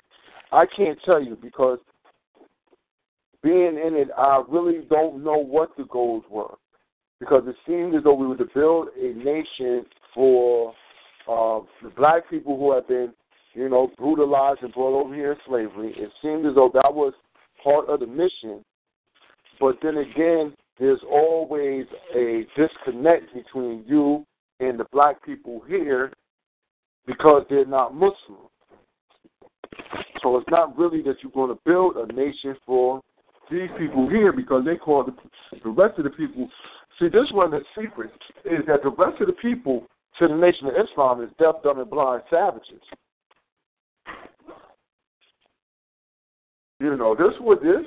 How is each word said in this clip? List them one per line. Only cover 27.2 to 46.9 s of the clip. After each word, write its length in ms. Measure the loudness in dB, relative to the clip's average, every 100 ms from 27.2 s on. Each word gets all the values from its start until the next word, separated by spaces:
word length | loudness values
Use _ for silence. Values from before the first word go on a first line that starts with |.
| 6 6 4
they're 180 | 0 0
not 280 | 0 -2
Muslim. 540 | 0 0 0 -12 -20 _ _ _ _ _ _ _ _ _ _ _ _ -20 -20 -16 -14 -14 -6
So 140 | -2 -2
it's 140 | 0
not 260 | 0 2 0
really 240 | -2 -2
that 140 | -4 -6
you're 100 | -6
gonna 260 | -4 -4 -2
build 320 | 0 2 2 -2
a 160 | -6
nation 440 | -4 -6 -6 -12 -12
for 360 | -2 0 2 -2 -10 _ _ _ -10
these 180 | -8 -8 -8
people 300 | -4 -2 0
here 240 | 4 2
because 320 | 2 0 0
they 120 | 0 -2
call 280 | 0 0
the, 100 | 0 -8 -18 _ -20 -14
the 80 | -2
rest 280 | 2 2 2
of 60 |
the 60 | -6
people. 380 | -6 -10 -8 -12 -14 -20 -20 _ -4
See, 100 | 2
this 220 | 2 2
one, 180 | 2 0
the 100 | -2 -8 -12
secret 360 | -12 -10 -14 -16 -20 _
is 200 | -6 -2 0
that 160 | 0
the 80 | 0
rest 300 | 0 0 0
of 60 | -4
the 80 |
people 520 | -2 -4 -4 -4 -4 -6 _ _ 0
to 100 | 0
the 80 | 4
Nation 300 | 2 2 -2
of 80 |
Islam 480 | -2 -2 2 2 0
is 80 | -4 0
deaf, 180 | 0 2
dumb, 180 | -2 -2
and 100 | -4
blind 320 | -4 -2 -2 -2
savages. 500 | -2 -2 -4 -14 -20 _ -20 _ _ _ _ _ _ _ _ _ _ -20 -20 -20 _ -20 -20 _ _ _ _ _ _ _ _ _ _ _ _ _ _ _ _ _ _ _ _ _ -8
You 160 | -6